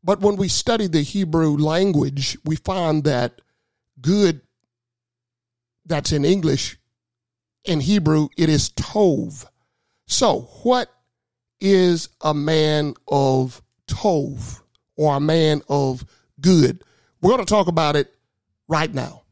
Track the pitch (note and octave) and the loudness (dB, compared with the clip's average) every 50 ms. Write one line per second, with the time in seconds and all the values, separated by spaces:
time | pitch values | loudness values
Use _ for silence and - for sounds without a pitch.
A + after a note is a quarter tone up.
0 | - E3+ G3+ G3 G3 G#3 G3+ F#3+ G3 F3+ - - - B3 A#3 A3+ G#3+ F#3 D#3+ D#3+ | 0 -2 -2 2 2 0 0 0 -4 -2 -2 -4 -2 -2 -2 0 -2 0 0 -2
1 | C#3 - - G3+ F#3+ D#3+ D#3 E3 D#3+ D#3 D3 D3 D3+ D3+ D#3+ F3 F#3+ G3+ F3 D3 | -2 -2 -4 -4 -2 0 0 0 2 2 0 0 0 0 0 0 0 2 2 0
2 | C#3 C#3 C3+ C#3 C3 - - - _ D3+ D#3 - _ - F#3 F#3+ F3 D#3+ D#3 D#3 | 0 -2 -4 -6 -6 -6 -8 -8 _ -6 -6 -6 _ -6 -4 -2 -2 0 -2 0
3 | C#3 D3+ C3+ B2 B2 A#2 _ _ _ _ _ _ _ _ _ _ _ _ _ C#3 | 0 0 0 0 -2 -4 _ _ _ _ _ _ _ _ _ _ _ _ _ -6
4 | B2 D3 F#3+ G#3 G3+ F3+ D#3+ C3+ _ _ _ _ _ _ _ _ _ _ _ _ | -2 0 2 2 2 2 0 -2 _ _ _ _ _ _ _ _ _ _ _ _
5 | _ _ _ _ _ _ _ _ _ _ _ _ _ _ _ _ _ E3 E3+ D3 | _ _ _ _ _ _ _ _ _ _ _ _ _ _ _ _ _ -6 -6 -4
6 | C#3+ - D#3+ D3 C#3 D#3 F#3+ G3+ D#3+ D#3+ C#3 - - - - _ _ _ _ _ | -2 -2 -2 0 2 2 2 2 2 -2 -2 -2 -4 -8 -12 _ _ _ _ _
7 | _ _ _ _ _ _ _ _ _ _ _ _ _ - E3+ D3+ C3 D3+ G#3 G#3 | _ _ _ _ _ _ _ _ _ _ _ _ _ -4 -4 -2 0 2 0 2
8 | D#3+ D3+ D#3 D#3 D3+ C#3+ _ - D#3+ D#3 D#3 C#3 - - _ - - - - G#3 | 2 2 2 2 0 -2 _ -2 0 2 2 0 0 -2 _ -8 -10 -4 0 2
9 | G#3 F3+ C#3+ - - - - - - - _ _ _ _ _ _ _ _ _ _ | 2 2 2 0 -4 -8 -12 -18 -20 -20 _ _ _ _ _ _ _ _ _ _
10 | _ - - - C4 G#3+ D3+ - - - - - - A#3 B3 B3 A#3 _ _ _ | _ -6 -2 0 2 2 0 0 -4 -12 -20 -6 -2 0 0 0 -2 _ _ _
11 | _ _ _ _ _ _ _ _ _ _ _ _ F#3+ G3 G3 F#3 F#3 F3+ E3+ E3 | _ _ _ _ _ _ _ _ _ _ _ _ 0 2 4 4 4 2 2 0
12 | - - _ _ - D#3 D3+ D3 D3 D#3 D#3+ D#3+ D3+ D3+ D3+ D3+ D3 D3 - _ | -4 -12 _ _ -4 -4 -2 -2 -2 0 0 2 2 2 0 0 -2 -4 -6 _
13 | _ - C#3+ C#3 C#3 C3+ C3 C3 C3 B2+ - - _ _ _ _ _ - - - | _ -2 0 2 2 2 2 0 0 -2 -8 -16 _ _ _ _ _ -10 -8 -2
14 | - G#3 F3 D3+ C#3 - C3+ - - - - - _ _ _ _ _ _ _ - | 0 0 0 0 -2 -6 -10 -12 -14 -14 -16 -18 _ _ _ _ _ _ _ -2
15 | D3+ D3+ C#3 C#3 D3 D3+ D#3+ E3 D#3+ D#3 D3+ D3 - - C#3 C#3+ C#3 C3 B2+ B2+ | 0 0 0 0 0 0 2 2 2 2 0 -2 -2 -4 -2 -2 0 -2 -4 -6
16 | - _ _ _ _ _ _ - C#3 F3+ F#3 D#3+ C#3+ - - - _ _ _ _ | -12 _ _ _ _ _ _ 0 4 6 6 6 6 4 0 -4 _ _ _ _
17 | _ _ _ _ - F#3 B3 B3 G3 E3 G#3 G#3+ F#3 F3 E3+ E3 D#3+ D3 D3 D3 | _ _ _ _ 0 0 2 0 0 0 0 0 0 0 0 0 0 2 0 0
18 | C3+ - _ _ _ _ _ _ _ _ _ _ _ - E3 D3+ D#3+ D3+ A2 C3+ | -2 -2 _ _ _ _ _ _ _ _ _ _ _ -4 -2 -2 -2 -2 -4 -8
19 | B2 C#3 - - _ _ | -8 -10 -14 -20 _ _